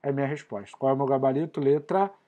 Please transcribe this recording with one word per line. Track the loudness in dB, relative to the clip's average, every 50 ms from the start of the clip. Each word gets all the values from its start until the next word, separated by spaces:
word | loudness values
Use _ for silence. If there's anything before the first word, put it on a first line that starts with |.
É | -2 -2
minha | -2 0 -2
resposta. | -2 -4 -6 -8 _ -12 -12 -12 -14 -10
Qual | _ 0 2
é | 2
o |
meu | 2 2
gabarito? | 0 2 2 2 2 2 0 -2 -4 -4 -2
Letra | 2 2 2 2 0 -2 0 0 0 0 -2 _ _